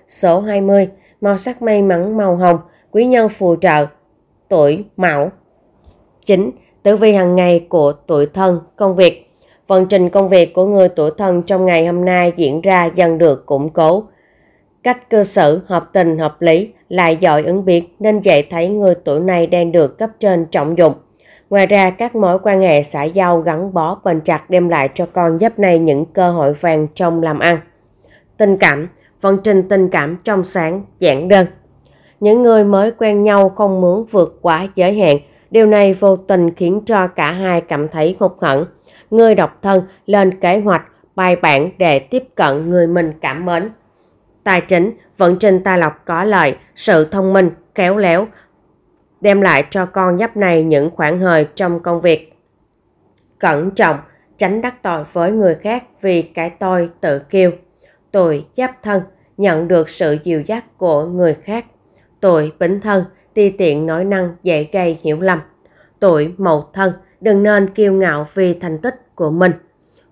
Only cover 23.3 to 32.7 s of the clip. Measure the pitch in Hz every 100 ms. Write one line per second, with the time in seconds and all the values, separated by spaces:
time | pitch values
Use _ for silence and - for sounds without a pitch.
23.3 | 170 165 160 190 185 160 190 196 165 156
24.3 | 156 - 180 175 165 135 - 170 185 170
25.3 | 165 226 226 196 170 160 139 165 - 180
26.3 | 175 143 147 175 156 151 - 175 170 160
27.3 | 151 165 165 - _ _ _ _ _ _
28.3 | _ 208 190 185 143 170 - _ _ 196
29.3 | 196 214 196 185 196 185 180 143 175 -
30.3 | 202 180 190 160 190 202 _ 175 135 180
31.3 | 196 175 - _ _ _ _ _ _ 208
32.3 | 233 240 220 202